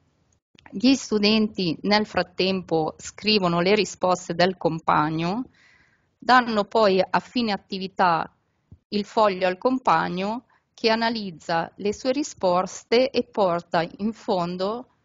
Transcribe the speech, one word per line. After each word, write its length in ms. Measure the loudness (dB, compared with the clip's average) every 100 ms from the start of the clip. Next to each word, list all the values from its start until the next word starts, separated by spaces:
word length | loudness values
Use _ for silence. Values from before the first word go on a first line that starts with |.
| _ _ _ _ _ _ -16
Gli 260 | 0 2
studenti 840 | 2 0 0 2 2 0 -2 -4 -2
nel 240 | 0 0 0
frattempo 880 | -2 -4 -2 -2 -2 -2 -2 -2 -6
scrivono 640 | -16 -6 0 2 2 2
le 160 | 2 2
risposte 580 | 0 -2 -2 -2 -2
del 220 | 0 0 0
compagno, 880 | -4 -2 0 0 0 -2 -4 -4 -8 _ _ _ _ _ _ _
danno 460 | 2 4 4 0
poi 360 | 0 2 4 4 0
a 120 | -2
fine 320 | -4 -4 -4
attività 760 | -4 -8 -10 -10 0 2 2 -2 -12 _ _ _ -20 _
il 160 | -6
foglio 420 | -2 2 2 2 -2
al 120 | 0
compagno 880 | 0 0 2 2 0 -4 -6 -8 -12 _ _
che 160 | -4 0
analizza 800 | 0 0 -4 -8 -12 -4 -4 -4 -6
le 180 | -6
sue 160 | -4 -4
risposte 1000 | -4 -4 -2 2 2 -2 -8 -2 0 2
e 120 | -2
porta 640 | -4 -2 0 0 -2 -2 -2 -4
in 140 | -8
fondo 760 | -6 -4 -2 -2 -4 -6 -6 -12 _